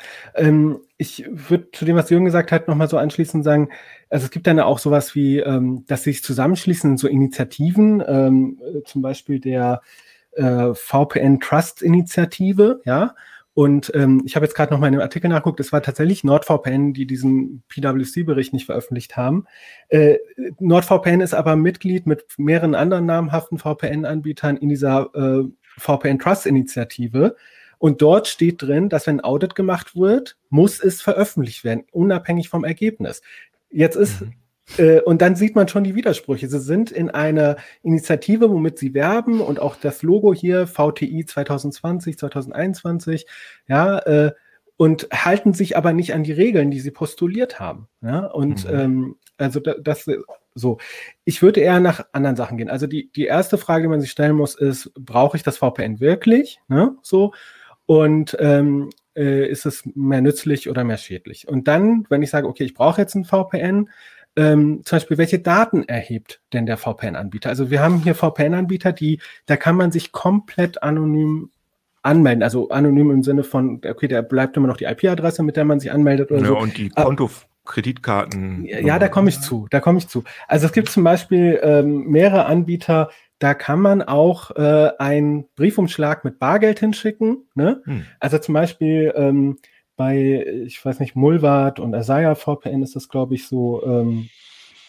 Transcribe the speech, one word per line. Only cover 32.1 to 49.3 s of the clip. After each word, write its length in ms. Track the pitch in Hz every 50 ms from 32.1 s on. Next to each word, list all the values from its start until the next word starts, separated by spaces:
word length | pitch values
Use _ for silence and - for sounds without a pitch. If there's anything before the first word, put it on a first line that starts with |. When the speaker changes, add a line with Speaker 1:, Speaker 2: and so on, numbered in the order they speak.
| 190 170 175 - 170 175 170 -
Speaker 1:
vom 120 | - 170 143
Ergebnis. 600 | 151 165 - 208 220 214 - 104 71 - - _ - - - - _ _ _ _ _
Jetzt 260 | - 151 156 160 165
ist 240 | - 208 208 104 95
Speaker 2:
Mhm. 120 | - 110 - _ _ _ _ _ _ - - -
Speaker 1:
äh, 220 | 175 160 160 160 -
und 200 | - 170 165 180
dann 140 | 180 190
sieht 180 | 175 208 214 214
man 140 | 220 196 -
schon 160 | - 208 202
die 100 | 196 185
Widersprüche. 540 | 214 247 226 220 - - - 139 120 - 131
Sie 100 | 139 147
sind 320 | 131 135 156 196 226 226
in 180 | - - 170 -
einer 460 | - 143 151 156 156 156 151 147 147 147 - - - _ -
Initiative, 640 | 160 165 160 156 - 170 143 - - 208 220 233 220
womit 300 | 202 165 156 160 - -
sie 140 | 143 135 131
werben 460 | 139 143 165 202 233 233 240 233 226
und 200 | 185 135 147 135
auch 160 | - 143 -
das 260 | - - 147 135 - -
Logo 320 | 160 180 208 202 208 185
hier, 320 | - - 175 180 185 180
V 240 | 170 - - 147 151
T 160 | 147 - -
I 180 | - 156 160 165
zweitausendzwanzig, 920 | - - - 143 - 147 139 - 147 139 - - 165 175 180 175 170 151 -
zweitausendeinundzwanzig, 1080 | - 143 - 143 131 135 - - 160 190 190 - - 170 170 170 170 - 160 156 156 - - - - - - _ _ -
ja, 320 | 135 143 165 190 196 190
äh, 320 | - - 151 147 147 151 147 _ _ _ _ _ _ _ _
und 300 | - 165 160 160 156 - - -
halten 420 | - - 175 180 208 - 208 190
sich 220 | 175 196 175 -
aber 160 | 170 156 170 160
nicht 220 | 165 180 170 -
an 100 | 165 156
die 80 | 147 156
Regeln, 400 | 151 185 240 226 175 143 143 139
die 80 | 135
sie 100 | 127 143
postuliert 680 | 139 - 160 147 - - 175 175 185 226 254 247 - -
haben. 260 | 101 87 - - 107 - _ _ -
Ja? 240 | 113 127 165 190
Und, 380 | 196 - 156 139 143 143 101 95
Speaker 2:
Mhm. 120 | 92 -
Speaker 1:
ähm, 400 | 139 135 131 131 131 127 131 - _ _ _